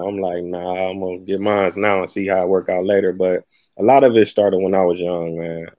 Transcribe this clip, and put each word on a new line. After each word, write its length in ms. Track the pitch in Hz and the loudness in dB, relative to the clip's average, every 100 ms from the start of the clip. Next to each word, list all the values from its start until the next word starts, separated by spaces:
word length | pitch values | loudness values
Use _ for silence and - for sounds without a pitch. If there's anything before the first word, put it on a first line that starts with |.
| 92 | -6
I'm 100 | 101 | -4
like, 240 | 92 87 | -4 -4
"Nah, 440 | 90 90 90 92 92 | -6 -8 -6 -4 -4
I'm 80 | 95 | -4
gonna 200 | 92 90 | -6 -8
get 200 | 92 98 | -6 -4
mines 360 | 104 104 95 95 | 0 0 0 0
now 240 | 104 98 | 0 0
and 100 | 90 | -2
see 160 | 101 98 | -4 -2
how 160 | 95 | 0
it 60 | 90 | 2
work 220 | 95 87 | 0 0
out 160 | 90 95 | -2 0
later." 260 | 101 95 | 0 0
But 320 | 92 92 92 - _ _ - | 0 -2 -2 -6 _ _ -2
a 40 | |
lot 180 | 104 139 | 4 6
of 140 | 135 113 | 6 6
it 100 | 104 | 2
started 320 | - 101 92 | 4 2 2
when 160 | 95 | 0
I 80 | 98 | 2
was 140 | 90 87 | 2 0
young, 400 | 87 87 82 82 | -2 -4 -6 -8
man. 300 | 85 82 82 | -8 -10 -12